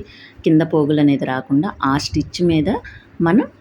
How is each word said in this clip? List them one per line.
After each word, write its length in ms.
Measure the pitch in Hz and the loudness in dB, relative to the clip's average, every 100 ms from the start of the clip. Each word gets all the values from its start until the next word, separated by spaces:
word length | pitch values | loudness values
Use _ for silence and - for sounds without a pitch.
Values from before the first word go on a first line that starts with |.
| - - - - | -4 -14 -20 -4
కింద 220 | - 156 | 2 2
పోగులు 400 | 160 160 143 151 | 2 0 2 2
అనేది 240 | 147 135 139 | 2 2 -2
రాకుండా, 440 | 131 - 139 151 - | -4 -2 -2 -2 -4
ఆ 100 | 135 139 | -2 -2
స్టిచ్ 440 | - 156 143 - | -2 -6 -6 -2
మీద 260 | 175 160 151 440 - - - - | 0 2 0 -4 -8 -20 -16 -4
మనం 260 | 170 220 571 - | 2 2 0 -6